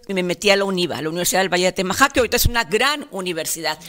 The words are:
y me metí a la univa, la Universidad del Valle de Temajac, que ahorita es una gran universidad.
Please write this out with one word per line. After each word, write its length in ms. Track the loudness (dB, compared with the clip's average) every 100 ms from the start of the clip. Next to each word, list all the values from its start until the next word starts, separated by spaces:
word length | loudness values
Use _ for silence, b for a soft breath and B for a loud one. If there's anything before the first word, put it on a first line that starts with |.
| -6
y 40 |
me 100 | -2
metí 280 | -2 0 2
a 60 | 4
la 80 |
univa, 360 | 2 0 -2 -2
la 80 | -4
Universidad 320 | -2 0 2
del 80 | 2
Valle 120 | 2
de 80 | 2
Temajac, 400 | 0 -2 2 2
que 80 | 2
ahorita 160 | 0 2
es 80 |
una 200 | 2 2
gran 440 | 0 0 2 0 -6
universidad. 680 | -8 -6 -4 -6 -4 -6 -6